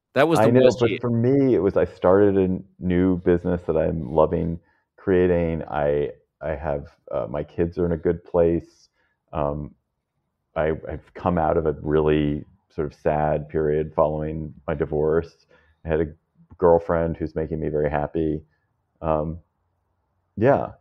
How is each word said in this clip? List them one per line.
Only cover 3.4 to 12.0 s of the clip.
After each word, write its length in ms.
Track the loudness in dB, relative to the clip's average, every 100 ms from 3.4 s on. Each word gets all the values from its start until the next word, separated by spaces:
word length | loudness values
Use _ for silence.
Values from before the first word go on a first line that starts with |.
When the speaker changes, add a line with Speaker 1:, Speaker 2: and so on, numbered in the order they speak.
| 0 -4 -2
Speaker 2:
that 100 | -2
I'm 360 | 0 -2 -2
loving 480 | 2 2 2 -4 -6 -12 _ _ _
creating. 640 | 0 2 4 2 0 -4
I, 460 | -6 -4 0 0 -2 -8 _ _
I 120 | -10
have, 320 | -6 -6 -6 -8 _ -10
uh, 160 | -8 -6
my 140 | -8
kids 360 | -8 -4 -4 -2
are 80 | -2
in 60 |
a 40 | 0
good 260 | -2 -4
place. 680 | -2 2 2 2 -4 _ _ _ _ _ _
Um, 420 | -4 -4 -4 -10 -16 _ _ _ _ _ _ _
I, 180 | -4 -2 -2 -8
I've 240 | -12 -14
come 240 | -6 -2 0
out 180 | 0 0
of 100 | -2
a 60 | -4
really 640 | -2 0